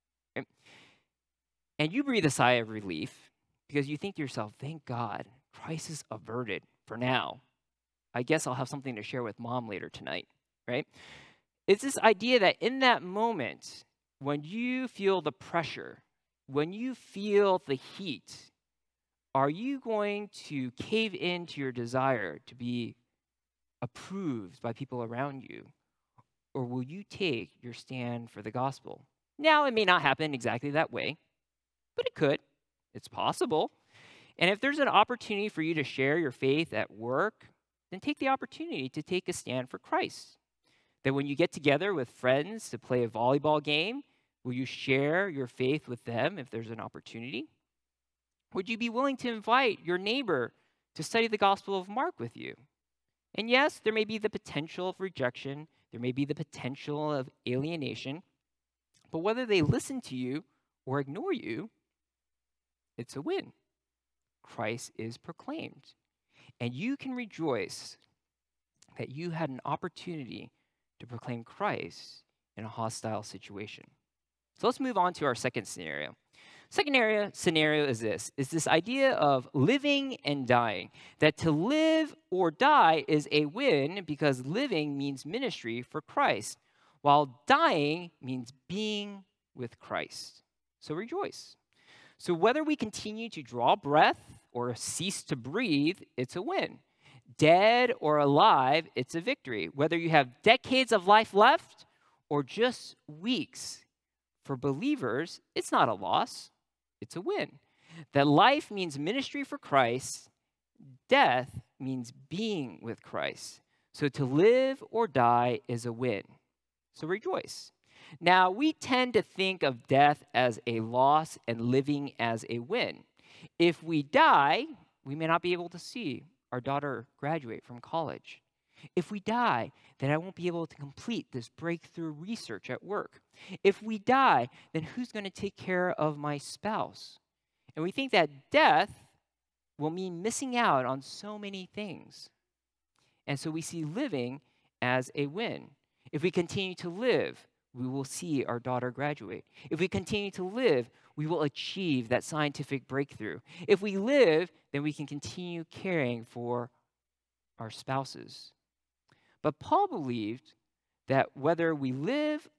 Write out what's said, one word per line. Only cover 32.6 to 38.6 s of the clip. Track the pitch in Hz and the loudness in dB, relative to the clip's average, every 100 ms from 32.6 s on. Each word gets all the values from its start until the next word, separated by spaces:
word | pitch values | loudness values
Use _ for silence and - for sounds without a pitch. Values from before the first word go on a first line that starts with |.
| _ _ _ | _ _ _
It's | 117 - | -20 -10
possible. | 98 110 - 349 156 240 _ _ - - - _ - | -2 -2 0 0 0 0 _ _ -20 -20 -20 _ 0
And | 175 | 2
if | 202 | 2
there's | 269 302 | 0 0
an | 254 | 4
opportunity | 175 226 247 - 202 208 | 4 4 0 -4 -4 -4
for | - | -2
you | 160 | -2
to | 160 | -2
share | 131 - 135 165 | -2 0 2 2
your | 147 | 0
faith | - 135 151 165 | 0 2 2 0
at | 107 - | -4 -6
work, | 101 117 131 208 - - _ _ _ _ | -8 -4 -2 -2 -4 -20 _ _ _ _
then | 190 | -8
take | 285 294 | -6 -4
the | 269 | -2
opportunity | 269 - - | -2 -4 -12